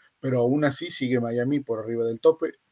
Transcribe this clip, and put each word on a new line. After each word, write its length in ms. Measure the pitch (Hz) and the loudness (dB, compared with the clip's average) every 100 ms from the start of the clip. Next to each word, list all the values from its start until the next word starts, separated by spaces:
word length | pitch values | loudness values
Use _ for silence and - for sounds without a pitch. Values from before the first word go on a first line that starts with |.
| _ _ | _ _
pero 200 | 135 127 | -2 2
aún 240 | 120 147 | 2 2
así 260 | 147 131 175 | 0 -2 -6
sigue 300 | - 123 123 | -4 -2 0
Miami 400 | 117 120 127 143 | 0 -2 0 -2
por 180 | 135 110 | -2 -6
arriba 260 | 110 117 | -4 -2
del 160 | 117 113 | -2 2
tope. 340 | 160 160 127 - _ | 2 2 0 -8 _